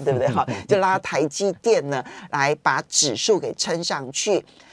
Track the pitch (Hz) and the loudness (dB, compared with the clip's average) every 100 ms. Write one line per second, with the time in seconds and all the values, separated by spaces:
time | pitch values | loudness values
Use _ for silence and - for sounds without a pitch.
0 | 139 127 127 123 127 123 - 196 190 190 | 0 2 2 0 0 -2 2 2 2 0
1 | - 151 151 - 196 175 233 196 143 139 | -2 -2 -2 0 -2 0 2 2 2 -4
2 | - - - 143 139 151 - 139 - - | -6 -14 -6 0 0 2 0 0 -2 0
3 | 151 107 - 185 135 - 214 165 175 160 | 0 0 2 2 0 -4 -4 -4 -4 -6
4 | 127 - 214 185 - - - | -6 -4 0 0 -2 -18 -20